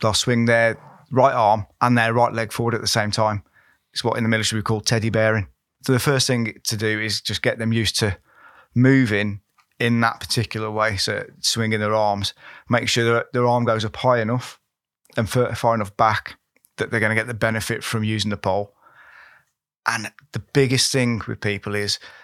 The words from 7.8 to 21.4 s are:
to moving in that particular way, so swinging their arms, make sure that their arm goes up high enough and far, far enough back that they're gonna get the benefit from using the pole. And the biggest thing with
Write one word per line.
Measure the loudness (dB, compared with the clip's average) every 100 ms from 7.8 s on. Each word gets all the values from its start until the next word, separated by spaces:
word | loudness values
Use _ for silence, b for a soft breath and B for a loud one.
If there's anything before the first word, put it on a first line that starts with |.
| 0 0
to | -2 -2 b b b b b
moving | 2 6 6 4 0 -2 -6 -14 _ _ _
in | 0 2
that | 0 -2
particular | -4 -2 -2 -6 -6
way, | -2 0 0
so | -4 -4 -8 -6
swinging | -4 -2 0 0
their | 0
arms, | 0 0 0 -4 B B B B
make | -2 0
sure | 0 2
that | 0 0
their | -2 0
arm | 2
goes | 0 0
up | -4 -2
high | 2 2
enough | 2 -2 -6 -16 _ _ _ _ _ -4
and | -2
far, | 0 0 0
far | 0
enough | 0 -2 0
back | 2 2 -4 -18 _ _ _ -8
that | -4
they're | 0
gonna | 0 0
get | -2
the |
benefit | -2 -2 -2 -4 -6
from | -4 -4
using | -2 -2 -4
the | -4
pole. | -2 -2 -4 B B B B B B B B _ _ _ -4
And | -4 -8 -14 _
the | -12 -2
biggest | 2 2 2 0
thing | 0 0 -2 -6
with | -6